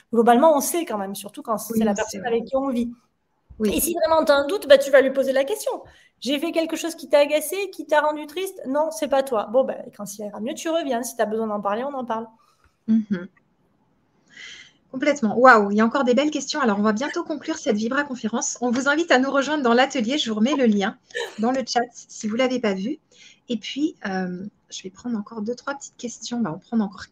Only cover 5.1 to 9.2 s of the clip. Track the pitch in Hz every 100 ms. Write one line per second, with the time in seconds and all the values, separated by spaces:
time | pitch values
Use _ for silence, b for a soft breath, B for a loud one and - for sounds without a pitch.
5.1 | 269 254 262 277 427 539 415 - b b
6.1 | b 226 285 330 330 320 320 330 330 -
7.1 | 294 285 294 294 381 392 349 302 302 294
8.1 | 302 302 339 381 - 254 285 320 320 277
9.1 | 269